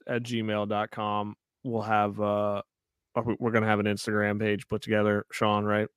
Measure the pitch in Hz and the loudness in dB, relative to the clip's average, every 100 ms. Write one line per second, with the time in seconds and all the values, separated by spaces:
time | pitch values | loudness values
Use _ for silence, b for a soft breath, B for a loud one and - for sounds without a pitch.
0 | - 120 120 117 110 107 104 104 107 - | -6 -4 -2 -4 -2 -2 -2 -2 -4 -4
1 | 104 104 104 104 _ _ 131 113 107 107 | -2 -2 -4 -10 _ _ -6 -4 0 2
2 | 104 104 104 104 104 101 - _ _ _ | 2 0 0 0 0 -4 -8 _ _ _
3 | _ 120 113 107 120 113 110 104 104 101 | _ -6 -2 -2 0 2 4 2 2 0
4 | - 107 104 104 107 101 - 107 - 107 | 0 0 2 0 0 0 -2 -6 0 2
5 | 104 104 - - 107 104 104 104 107 | 4 2 -2 0 2 2 2 0 0